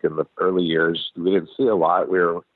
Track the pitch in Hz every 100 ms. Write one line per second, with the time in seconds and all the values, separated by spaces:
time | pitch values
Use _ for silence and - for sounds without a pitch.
0 | 82 78 - - 92 92 87 82 82 82
1 | - - 87 95 82 - 131 98 80 90
2 | 78 92 85 85 -